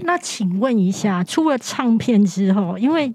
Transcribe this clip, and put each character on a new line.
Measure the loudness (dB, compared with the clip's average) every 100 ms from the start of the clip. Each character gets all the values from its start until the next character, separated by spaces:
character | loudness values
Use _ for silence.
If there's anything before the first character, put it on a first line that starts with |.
| -4
那 | -4
请 | -4 -4 -2 0
问 | 0 2
一 | 2
下， | 0 -2 -2
出 | 0 0 0
了 | 0
唱 | -4 -4 0 2
片 | 4 4 2
之 | 2 2
后， | 2 0 -2
因 | 0
为 | 0 -2